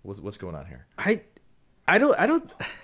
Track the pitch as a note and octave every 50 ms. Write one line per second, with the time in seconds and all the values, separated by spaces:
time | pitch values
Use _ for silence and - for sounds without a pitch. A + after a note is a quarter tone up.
0 | - F#2+ G2 G2 - G2+ G#2 - G2 F2+ D#2+ D2 D2 F2+ C2+ C2 - _ _ -
1 | - G3 A3 - - _ _ _ _ _ _ _ _ _ _ _ _ - F3 G#3+
2 | C4+ D4 - - F3 B3+ D#4+ E4 - - - - - - - -